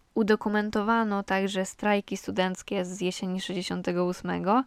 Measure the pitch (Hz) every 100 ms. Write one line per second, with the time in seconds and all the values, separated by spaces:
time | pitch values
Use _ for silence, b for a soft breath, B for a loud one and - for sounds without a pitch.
0 | _ - 214 214 214 208 208 214 208 226
1 | 220 202 202 190 196 196 190 - 208 202
2 | - 190 - 190 185 185 - 202 180 190
3 | 185 - 185 185 - 185 180 180 180 175
4 | 180 180 175 180 175 233